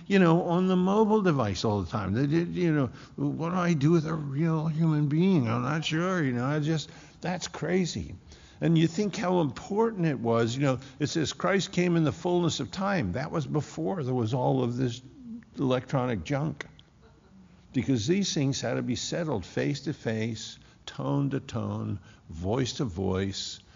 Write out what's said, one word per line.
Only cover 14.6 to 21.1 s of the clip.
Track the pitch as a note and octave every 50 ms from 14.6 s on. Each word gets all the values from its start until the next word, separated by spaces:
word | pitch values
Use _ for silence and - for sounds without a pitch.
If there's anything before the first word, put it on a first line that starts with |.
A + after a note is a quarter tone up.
of | B2 A#2+ A#2+
this | B2 C3+ B2 A#2 - - - - - B3 A#3+ A3 A#3+ - - - -
electronic | C#3 B2+ B2+ B2+ - - C#3+ C3 B2 B2+ A#2 F#2 D#2+
junk. | - D3 C3+ D#3+ D3+ C3+ - - - - - - _ _ _ - - - - - - - - - - - - - -
Because | - C3 A2 C3+ C3+ A2+ G2+
these | C#3+ F#3 G3+ F#3+ - -
things | E3 C3+ C#3 C3 -
had | - A#2 C3
to | C3
be | B2 B2 A#2+
settled | - - - D3+ D#3+ E3+ D#3 B2+ G2 F2
face | - - B2 C3 C#3+ C#3+ C#3+
to | - E3 -
face, | - - A#2 A2+ A2 A2 A#2 A2+ - - - - - - - - - -
tone | - - - C3 C3+